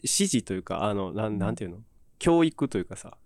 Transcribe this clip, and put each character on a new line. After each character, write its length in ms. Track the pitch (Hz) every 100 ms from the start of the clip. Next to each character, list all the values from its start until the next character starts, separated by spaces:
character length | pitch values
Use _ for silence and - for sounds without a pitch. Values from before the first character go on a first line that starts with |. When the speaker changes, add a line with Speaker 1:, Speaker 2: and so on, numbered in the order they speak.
Speaker 1:
指 60 | -
示 340 | - 101 120
と 100 | -
い 40 | 92
う 60 |
か、 200 | - 90
あ 100 | 104
の、 200 | 101 92
な 160 | 101 110
ん、 40 |
Speaker 2:
う 20 | 98
ん。 20 |
Speaker 1:
な 140 | 101
ん 40 | -
て 80 |
い 40 | 92
う 20 |
の？ 80 | 92 - _ - _
教 260 | 175 170
育 240 | 160 - 143
と 80 | 101
い 40 |
う 40 | -
か 100 | 92
さ、 220 | 85 -